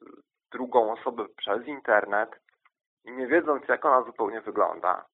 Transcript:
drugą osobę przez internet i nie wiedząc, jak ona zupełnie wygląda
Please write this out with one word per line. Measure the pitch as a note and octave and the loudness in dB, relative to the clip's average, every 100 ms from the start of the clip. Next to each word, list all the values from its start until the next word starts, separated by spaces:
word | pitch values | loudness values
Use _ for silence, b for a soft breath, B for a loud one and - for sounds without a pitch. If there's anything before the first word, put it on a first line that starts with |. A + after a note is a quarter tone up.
| - - _ _ _ | -20 -20 _ _ _
drugą | D#3 B2+ B2 A2 | -8 2 4 4
osobę | A#2 - A#2 G2+ - | 0 -6 -6 -10 -10
przez | - G#2 B2 | -4 -4 -4
internet | C#3+ B2 G#2+ G2+ G2+ A2+ - _ _ _ _ _ _ | -10 2 2 4 -2 -2 -8 _ _ _ _ _ _
i | - | -16
nie | B2+ B2+ | -10 0
wiedząc, | D#3+ E3 C#3 - | 0 2 -4 0
jak | C3 D#3 | 0 4
ona | C3 | 2
zupełnie | A#2 - G#2+ A2 | 2 -4 -4 -4
wygląda | G#2+ G2+ F2+ E2 F2 F#2 F#2 | -8 0 0 0 -2 -2 -6